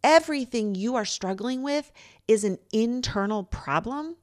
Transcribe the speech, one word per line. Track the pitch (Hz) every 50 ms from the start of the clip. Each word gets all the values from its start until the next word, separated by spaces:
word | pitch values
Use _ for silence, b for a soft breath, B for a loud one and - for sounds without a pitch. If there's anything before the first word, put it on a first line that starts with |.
| -
everything | 277 311 330 330 - 311 285 254 226 - 240 214 208 202
you | 185 196 233 254
are | 247 214
struggling | 190 - - - 185 190 190 208 247 262 254 262
with | 285 285 294 294 - _ B B B B B B -
is | 220 214 202
an | 208 190 - _ _ -
internal | 220 226 233 240 254 247 - - 208 196 202 214 214 190
problem | - - - - - 139 156 - 226 254 285 302 320 339 _